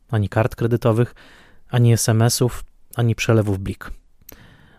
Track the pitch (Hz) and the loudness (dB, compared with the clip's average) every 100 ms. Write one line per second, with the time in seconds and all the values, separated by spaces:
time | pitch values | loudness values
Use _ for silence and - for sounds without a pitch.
0 | - 110 98 110 110 - 113 117 120 113 | -6 -4 -2 0 -2 -2 -2 0 0 0
1 | 123 - - - - - - 120 117 113 | -2 -6 -20 -20 -20 -20 -4 2 4 2
2 | - 110 120 - 123 - - - - - | 2 2 2 2 -2 -4 -14 -20 -12 -4
3 | 117 110 - 113 104 95 98 - - - | -2 0 2 2 2 -2 -6 -10 -12 -16
4 | _ _ - - - - _ | _ _ -20 -20 -20 -20 _